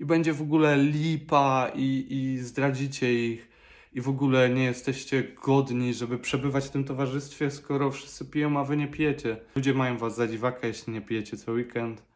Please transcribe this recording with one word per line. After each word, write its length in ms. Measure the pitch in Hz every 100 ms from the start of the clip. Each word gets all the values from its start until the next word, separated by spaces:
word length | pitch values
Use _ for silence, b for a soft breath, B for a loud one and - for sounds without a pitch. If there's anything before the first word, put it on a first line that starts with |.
i 40 |
będzie 280 | 151 165 165
w 100 | 147
ogóle 340 | 151 160 151 143
lipa 920 | 143 147 160 151 - 147 139 131 123
i, 320 | - 135 135 -
i 280 | 135 131 127
zdradzicie 760 | 123 - 135 131 139 - 123
ich. 360 | 120 117 113 - B B B B
I 80 | 131
w 80 | 131
ogóle 420 | 135 139 131 127
nie 140 | 127
jesteście 580 | 127 120 - 131 - 135
godni, 720 | - - 139 139 131 123 123
żeby 240 | 113 120 123
przebywać 480 | - 127 139 139 135
w 40 |
tym 140 | 139
towarzystwie, 680 | 139 135 139 139 - - 143
skoro 400 | - - 139 139
wszyscy 340 | 143 - -
piją, 360 | 135 151 147 143
a 40 |
wy 120 | 135 147
nie 120 | 143
pijecie. 480 | 151 151 143 117 110 B 139
Ludzie 180 | 135
mają 240 | 131 127 117
was 180 | 117 107
za 120 | 113
dziwaka, 380 | 110 127 123 117
jeśli 260 | 107 -
nie 80 | 110
pijecie 360 | 104 113 104 104
co 160 | -
weekend. 500 | 117 120 120 113 113 _